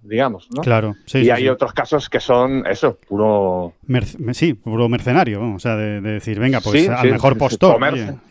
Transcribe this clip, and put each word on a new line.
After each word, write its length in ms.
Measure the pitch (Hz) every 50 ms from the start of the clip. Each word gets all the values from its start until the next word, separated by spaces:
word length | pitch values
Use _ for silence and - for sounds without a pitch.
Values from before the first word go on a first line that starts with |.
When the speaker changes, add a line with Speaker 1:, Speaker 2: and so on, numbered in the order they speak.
| 110
Speaker 1:
Digamos, 440 | 104 107 113 135 131 104 87 - _ 117
¿no? 60 | 139
Speaker 2:
Claro, 340 | 131 131 117 110 107 107 101 - _
sí, 140 | - - 131
Speaker 1:
Y 40 | 120
Speaker 2:
sí, 60 | 120
Speaker 1:
hay 120 | 123 120 131
Speaker 2:
sí. 60 | 131
Speaker 1:
otros 240 | 127 - 135 117 -
casos 360 | - 127 - 156 147 - -
que 100 | - 123
son, 460 | - - 127 123 127 131 135 131 - -
eso, 320 | 98 - - 135 98 - _ _
puro 640 | 101 101 107 110 107 104 98 95 90 90 90 85 - _ - -
Speaker 2:
Merc-, 300 | 127 127 - - - -
me-, 140 | 143 113 123
sí, 200 | - 160 170 127
puro 340 | - _ 117 110 110 120 117
mercenario, 520 | 117 113 - 123 123 151 - 117 104 101
vamos, 140 | 113 117 101
o 40 | 90
sea, 160 | - 123 110
de, 240 | 107 107 107 104 101
de 120 | 98 107
decir, 280 | 107 104 - 113 107 101
"Venga, 220 | 120 131 135 117
pues, 220 | - 110 104 147 170
Speaker 1:
Sí, 40 | 196
Speaker 2:
al 140 | - 123
Speaker 1:
sí, 100 | 123 131
Speaker 2:
mejor 220 | 117 110 120 139 135
Speaker 1:
sí, 20 |
sí, 40 | 110
Speaker 2:
postor", 340 | 147 127 120 - 185 190 120
Speaker 1:
comercio. 300 | 113 131 147 165 131 107
Speaker 2:
oye, 140 | 101 139 123 - _